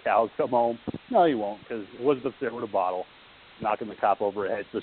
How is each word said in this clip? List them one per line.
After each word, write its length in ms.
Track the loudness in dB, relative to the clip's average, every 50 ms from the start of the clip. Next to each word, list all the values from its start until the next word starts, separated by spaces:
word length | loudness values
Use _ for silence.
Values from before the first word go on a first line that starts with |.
| 0
cows 260 | 2 4 4 4 2 0
come 140 | -2 -2 2
home. 280 | 2 2 2 2 -2 -4 -8 -10 -10 -10 -6 0
No, 140 | 4 4 6
he 80 | 6 4
won't, 260 | 0 -2 -4 -6 -8 -10 -10
'cause 140 | -10 -10 -10 -12 -10 -4
Elizabeth's 360 | 0 0 0 0 -2 -8 -6 -6
there 140 | -6 -6 -6
with 80 | -6
a 60 | -6 -2
bottle, 360 | 0 0 0 0 -2 -4 -6 -10 -14 -20 -20 -20 -20 -20 -20 -20 -12 -6
knocking 280 | -2 -2 -2 -2 -4 -8
the 80 | -6
cop 240 | 0 2 2 2 2
over 260 | 0 -2 -2 -2 -2 -2
the 60 | -2
head 120 | -4 -6 -6
so 100 | -8 -8